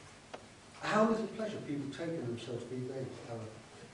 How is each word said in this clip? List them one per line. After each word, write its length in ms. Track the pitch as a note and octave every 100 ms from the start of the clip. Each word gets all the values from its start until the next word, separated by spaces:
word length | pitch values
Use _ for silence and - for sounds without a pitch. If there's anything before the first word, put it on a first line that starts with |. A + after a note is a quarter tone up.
| - - - - - - - -
How 280 | - G#3 A3+
little 200 | A3 -
pleasure 280 | - G#3+ - -
people 200 | C#3 - -
take 120 | E3
in 180 | C#3 A#2+
themselves 380 | A#2 B2+ A#2 -
these 120 | B2+
days, 240 | B2+ C3+ A#2+ - -
however, 160 | A2+ G#2+ - - - -